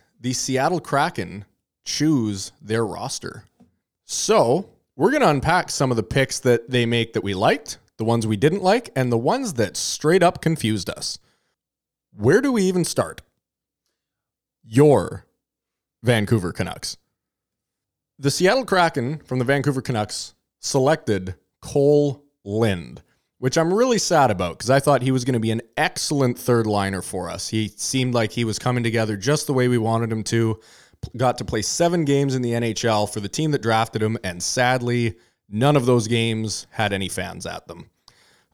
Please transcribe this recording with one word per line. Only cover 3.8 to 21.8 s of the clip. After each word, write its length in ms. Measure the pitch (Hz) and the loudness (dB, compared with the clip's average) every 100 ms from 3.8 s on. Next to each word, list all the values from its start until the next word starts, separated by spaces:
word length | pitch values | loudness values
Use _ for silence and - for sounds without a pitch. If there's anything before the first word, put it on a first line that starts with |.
| _ _ - | _ _ -10
So 640 | - - 214 120 139 - _ _ - | -4 2 4 4 2 -2 _ _ 0
we're 160 | 180 | 2
gonna 160 | 294 214 | 4 4
unpack 440 | 143 147 175 - | 2 2 0 0
some 180 | - 131 | -2 0
of 80 | 117 | 0
the 60 | |
picks 360 | 104 143 131 - | 0 0 0 0
that 280 | 127 117 - | 2 2 2
they 160 | 123 117 | 0 2
make 280 | 117 110 | 0 0
that 100 | 110 | -4
we 100 | 98 | -4
liked, 460 | 95 120 262 - - _ - | 0 2 0 -4 -18 _ -6
the 80 | 113 | 0
ones 220 | 117 110 | 0 0
we 100 | 107 | 2
didn't 240 | 151 190 | 2 2
like, 300 | 185 233 - - | 2 0 0 -2
and 160 | 127 | 0
the 60 | 117 | 0
ones 360 | 131 247 254 | 0 -2 -2
that 220 | 127 98 - | -2 -2 -4
straight 440 | - - 151 185 | -6 -2 2 4
up 200 | 175 - | 4 2
confused 480 | 165 165 110 107 87 | -2 -2 -2 -2 -4
us. 280 | - - - _ _ _ _ _ _ _ _ _ 107 | -8 -10 -12 _ _ _ _ _ _ _ _ _ -2
Where 260 | 107 196 | 4 4
do 100 | 277 | 4
we 120 | 240 | 2
even 220 | 185 180 165 | 2 2 0
start? 360 | - 82 - - _ _ _ _ _ _ _ _ _ _ _ _ _ - | -2 -4 -6 -20 _ _ _ _ _ _ _ _ _ _ _ _ _ -2
Your 540 | 113 147 120 85 - - _ _ _ _ _ _ _ | 4 6 6 2 -8 -16 _ _ _ _ _ _ _
Vancouver 480 | 110 117 104 113 87 | 0 2 2 0 0
Canucks. 460 | - 87 - - - _ _ _ _ _ _ _ _ _ _ _ - | -6 -8 -8 -12 -14 _ _ _ _ _ _ _ _ _ _ _ -4
The 100 | 139 | -2
Seattle 360 | - 185 247 175 | 2 2 2 2
Kraken 520 | 190 165 139 123 156 | 2 2 0 -6 -6
from 200 | - 127 | -6 -2
the 60 | 120 | 0
Vancouver 360 | 143 139 131 | 0 0 -2
Canucks 540 | - 117 104 - - _ _ _ | -2 -2 -2 -6 -14 _ _ _
selected 760 | - 139 131 131 - 101 92 90 _ _ | -4 0 2 2 0 -2 -4 -12 _ _
Cole 640 | - 143 | -4 2